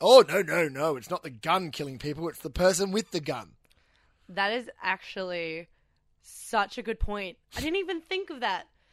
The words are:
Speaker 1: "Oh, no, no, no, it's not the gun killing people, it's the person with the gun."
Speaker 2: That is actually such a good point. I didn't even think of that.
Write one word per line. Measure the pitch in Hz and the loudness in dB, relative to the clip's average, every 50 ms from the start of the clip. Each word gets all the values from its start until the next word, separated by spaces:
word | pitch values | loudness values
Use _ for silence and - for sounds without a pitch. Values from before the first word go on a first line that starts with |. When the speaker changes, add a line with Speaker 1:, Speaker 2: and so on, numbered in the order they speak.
Speaker 1:
"Oh, | 160 196 247 262 214 - | 6 10 12 12 10 10
no, | 160 196 | 4 -2
no, | 190 151 156 170 170 147 | -2 0 0 0 0 0
no, | 135 135 151 160 147 127 | -2 -2 -2 -2 -2 -2
it's | 110 - | -6 -8
not | 175 180 - | -8 -8 -8
the | 160 | -12
gun | 127 110 - 160 170 190 185 160 | -14 -10 -2 0 0 0 0 -4
killing | 131 - 151 139 135 117 | -6 -8 -8 -8 -8 -8
people, | - 147 147 156 165 170 | -8 -8 -6 -6 -6 -8
it's | - - | -8 -8
the | - 165 | -12 -10
person | - - 180 185 190 165 196 196 | -2 4 4 4 4 4 0 0
with | 190 220 214 - | -2 -2 -4 -2
the | - 175 | -4 -6
gun." | 143 147 143 120 107 85 - _ _ _ _ _ _ _ _ _ _ _ _ _ _ - | -4 -4 -6 -6 -8 -14 -20 _ _ _ _ _ _ _ _ _ _ _ _ _ _ -12
Speaker 2:
That | 180 196 196 202 | -4 -2 -2 0
is | 220 247 240 - - - | 0 -2 -6 -8 -14 -6
actually | - 185 185 190 - - - 202 190 185 180 175 170 165 160 160 175 - _ _ _ _ _ _ _ _ _ _ _ | -4 -2 -2 -2 -4 -12 -8 -8 -6 -6 -4 -6 -6 -6 -6 -8 -12 -14 _ _ _ _ _ _ _ _ _ _ _
such | - - - - - - 220 202 196 - - | -20 -20 -18 -12 -2 0 0 0 0 -4 -10
a | 208 | -8
good | 220 226 220 | -8 -4 -2
point. | - - 208 202 196 185 - - _ _ - | -2 -2 -2 -6 -6 -8 -12 -16 _ _ -10
I | - | -6
didn't | 262 311 330 392 | -4 -2 -2 -2
even | 381 330 381 330 | -2 -4 -6 -8
think | 320 _ 381 381 392 - | -6 _ -6 -6 -6 -8
of | 330 254 | -8 -4
that. | 233 214 185 170 - - _ _ _ _ | -4 -2 -2 -4 -6 -10 _ _ _ _